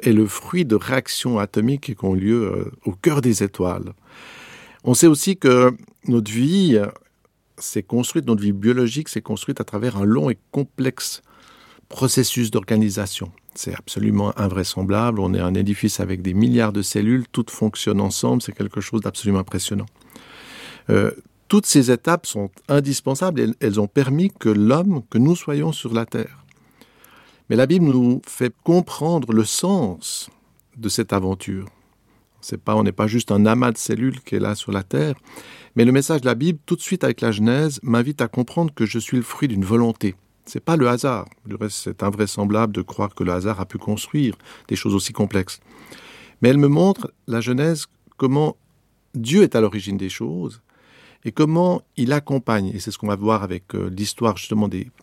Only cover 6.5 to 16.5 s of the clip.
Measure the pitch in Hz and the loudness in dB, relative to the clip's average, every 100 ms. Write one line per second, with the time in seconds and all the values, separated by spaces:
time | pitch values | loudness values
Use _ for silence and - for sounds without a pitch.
6.5 | 190 180 110 101 - _ _ _ _ _ | 4 4 4 2 -8 _ _ _ _ _
7.5 | - - - 101 120 123 165 131 110 104 | -14 -8 -8 -2 -2 -2 -4 0 0 0
8.5 | 98 107 123 120 127 156 110 - 104 - | 0 2 2 0 -2 -6 -10 -8 -8 -6
9.5 | 143 117 104 123 98 101 123 147 110 _ | -8 -6 -4 -4 0 2 2 0 -4 _
10.5 | 143 139 - 131 - - - _ _ - | -6 -6 -4 -4 -4 -10 -12 _ _ -20
11.5 | - - - _ - 131 - 123 - 113 | -20 -20 -20 _ -2 0 2 0 0 0
12.5 | 110 98 110 107 101 98 - 92 - - | -2 0 2 2 0 -6 -8 -12 -14 -20
13.5 | - - 90 - - 104 104 101 - 101 | -14 -10 -10 -10 -4 0 0 0 -2 -2
14.5 | 95 90 - 95 98 120 107 95 95 90 | -2 -4 -4 -2 0 0 0 0 0 0
15.5 | 92 98 101 107 - 98 92 92 92 120 | 0 0 0 -2 -2 -4 -4 -2 2 2